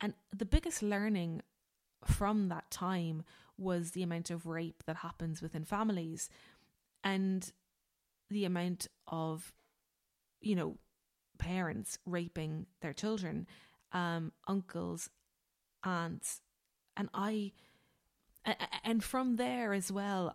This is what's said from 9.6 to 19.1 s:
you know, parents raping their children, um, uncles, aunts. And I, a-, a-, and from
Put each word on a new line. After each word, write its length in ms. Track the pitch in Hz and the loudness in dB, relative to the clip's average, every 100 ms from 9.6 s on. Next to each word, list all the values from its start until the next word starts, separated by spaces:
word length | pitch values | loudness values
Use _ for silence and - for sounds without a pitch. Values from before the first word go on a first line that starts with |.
| _ _ _ _ _ _ _ _ | _ _ _ _ _ _ _ _
you 160 | 208 185 | 0 2
know, 200 | 156 - - _ _ _ _ - | 2 -4 -14 _ _ _ _ -6
parents 600 | 170 185 170 - 196 - - | -2 0 0 -2 -4 -6 -2
raping 600 | 175 170 - 156 156 180 _ | -2 -2 -4 -2 -4 -6 _
their 120 | 160 | -6
children, 540 | 143 214 220 175 147 170 - - _ _ | -2 -2 0 -2 -4 -6 -12 -20 _ _
um, 400 | 185 175 170 160 - - | -2 0 0 -4 -6 -2
uncles, 600 | 196 185 170 175 170 - - _ _ _ _ _ _ | -2 -2 -4 -4 -4 -8 -14 _ _ _ _ _ _
aunts. 560 | 190 175 170 170 - - - _ _ _ _ - | -2 0 -2 -4 -6 -8 -12 _ _ _ _ -6
And 120 | 202 | -4
I, 380 | - 208 214 196 - - _ _ _ _ _ _ - | 0 0 0 -2 -6 -20 _ _ _ _ _ _ -6
a-, 60 | - | -2
a-, 300 | - - - | 0 -2 -4
and 220 | 214 226 | 0 2
from 320 | - | 2